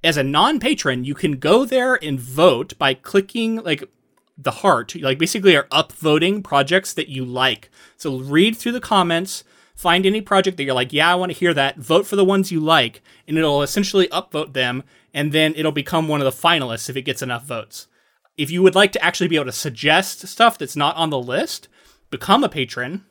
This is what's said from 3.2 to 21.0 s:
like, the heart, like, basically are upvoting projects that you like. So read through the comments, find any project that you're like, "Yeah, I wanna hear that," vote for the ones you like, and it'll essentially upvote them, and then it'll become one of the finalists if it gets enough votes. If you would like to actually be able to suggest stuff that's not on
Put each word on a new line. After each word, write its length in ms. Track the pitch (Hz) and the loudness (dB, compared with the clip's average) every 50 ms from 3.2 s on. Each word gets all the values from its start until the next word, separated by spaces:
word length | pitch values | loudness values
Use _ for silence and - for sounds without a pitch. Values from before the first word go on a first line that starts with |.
| 196 196 - 233 226 220 226 | 0 0 -6 -4 -2 -2 -4
like, 280 | 226 220 175 156 151 135 - _ _ _ _ _ _ _ _ _ - | -4 -4 -4 -4 -4 -6 -16 _ _ _ _ _ _ _ _ _ -6
the 120 | 131 135 | -6 -6
heart, 440 | - - - 196 156 117 117 - - 170 | -6 2 2 4 4 4 0 -6 -12 -4
like, 180 | 147 135 135 143 | -2 -2 0 0
basically 380 | 165 - - 220 190 196 170 | 0 -2 -2 4 6 6 6
are 80 | 143 139 _ | 6 2 _
upvoting 720 | - - 202 _ - - 156 156 151 156 160 185 202 214 190 | -2 -2 -2 _ -6 -2 2 2 4 4 4 2 0 -2 -4
projects 480 | - 151 143 135 139 175 190 190 - | 0 0 0 2 4 2 0 0 -2
that 160 | - - 156 - | -8 -8 -8 -8
you 160 | 131 131 127 | -8 -8 -8
like. 460 | 123 123 127 127 131 113 - - _ _ _ - _ _ | -6 -2 0 0 0 0 -2 -10 _ _ _ -20 _ _
So 220 | _ - 143 135 127 | _ -8 -6 -6 -6
read 380 | 131 139 143 156 190 226 226 | -6 0 2 4 4 4 2
through 160 | - - 233 | -2 -6 -6
the 80 | 240 247 | -6 -6
comments, 640 | - - 220 196 175 170 165 165 185 190 - - - _ _ _ _ _ _ | -4 0 0 2 2 2 0 -2 -2 -6 -10 -14 -14 _ _ _ _ _ _
find 300 | - - 180 170 180 190 | -4 0 0 2 2 2
any 140 | 190 208 220 | 2 0 0
project 360 | 196 - 208 196 190 196 180 170 | -2 2 2 2 2 2 -2 -4
that 60 | 143 | -4
you're 100 | 135 131 | -2 0
like, 180 | 127 127 123 | -2 -2 -2
"Yeah, 180 | 147 147 156 170 | 0 2 2 2
I 40 | 180 | 2
wanna 160 | 180 185 180 | 0 -2 -4
hear 220 | - - 185 175 160 | -4 -2 0 0 2
that," 240 | 143 135 139 - - | 2 -2 -2 -4 -8
vote 280 | 123 - 160 180 196 | -4 2 2 2 2
for 100 | - 208 | 2 0
the 80 | 202 196 | 2 2
ones 280 | 185 196 190 190 190 | 4 2 0 0 0
you 80 | 180 160 | -2 -2
like, 420 | 156 156 165 151 123 117 _ - _ _ _ _ _ | 2 2 2 2 2 0 _ -14 _ _ _ _ _
and 100 | - 151 160 | -6 -2 0
it'll 240 | 160 151 143 143 | 0 2 2 0
essentially 440 | 143 139 - 208 196 196 - 196 185 175 | 0 0 0 -2 -2 2 2 2 2 2
upvote 440 | - 180 185 _ - 151 139 143 | 0 -6 -6 _ -6 -6 -6 -4
them, 320 | 135 131 127 123 123 131 - _ _ _ _ _ - | -4 -2 -2 -2 -4 -6 -10 _ _ _ _ _ -6
and 180 | 143 147 151 | -4 -4 0
then 220 | 147 156 156 156 156 | 2 2 2 2 0
it'll 160 | 151 156 156 | -2 -4 -2
become 340 | 151 151 139 - - 160 160 | -2 -4 -6 -2 -2 -2 -2
one 140 | 151 151 147 | 0 -2 0
of 60 | 139 | 0
the 220 | 135 127 - - 135 | -2 -2 0 0 2
finalists 400 | 175 156 135 120 113 110 - - | 2 2 -2 -6 -8 -8 -8 -8
if 60 | 131 | -8
it 60 | 139 | -8
gets 200 | 131 143 131 - | -6 -6 -6 -6
enough 220 | 135 127 123 117 127 | -6 -8 -8 -8 -8
votes. 420 | 143 127 113 - _ - - - _ _ _ _ _ _ _ _ _ _ | -10 -10 -10 -10 _ -18 -20 -20 _ _ _ _ _ _ _ _ _ _
If 140 | - 147 139 | -6 -6 -4
you 120 | 170 180 | 0 4
would 120 | 190 185 175 | 4 4 6
like 180 | 190 208 196 | 6 2 4
to 100 | - - 160 | 2 0 -2
actually 240 | 175 170 - 175 170 | 0 0 0 -2 0
be 80 | 165 | 0
able 100 | 151 139 | 0 -2
to 60 | 127 | -2
suggest 760 | 117 - - 151 120 110 139 147 156 180 190 - - - - 185 | -8 -6 -8 -8 -8 -2 2 2 2 2 2 -2 -10 -14 -16 -18
stuff 280 | - - 233 233 - - | 2 4 4 4 4 0
that's 180 | 156 131 - | -10 -8 -4
not 180 | 147 147 151 165 | -2 -2 0 0
on 120 | 160 | -2